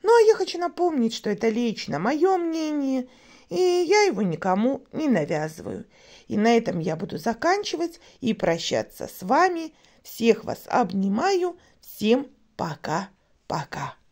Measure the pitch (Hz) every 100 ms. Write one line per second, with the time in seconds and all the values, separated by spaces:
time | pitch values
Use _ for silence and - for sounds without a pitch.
0 | 381 466 440 427 381 339 349 339 349 302
1 | 226 - 226 202 226 220 240 196 - -
2 | 196 294 359 381 339 320 311 302 269 262
3 | 254 _ - - _ 349 359 359 330 415
4 | 403 202 202 156 190 190 233 269 _ -
5 | 302 202 151 156 156 156 - - - _
6 | - - _ 208 220 233 233 180 165 160
7 | 190 - 233 226 320 403 415 311 339 -
8 | - _ - 214 180 165 - 120 107 -
9 | - - 185 277 370 339 320 _ _ _
10 | - - 226 - - - - - 208 190
11 | 196 208 359 381 359 339 _ _ - -
12 | 208 254 285 _ _ - 160 147 - 156
13 | 190 _ _ _ _ 160 147 - 139 -
14 | _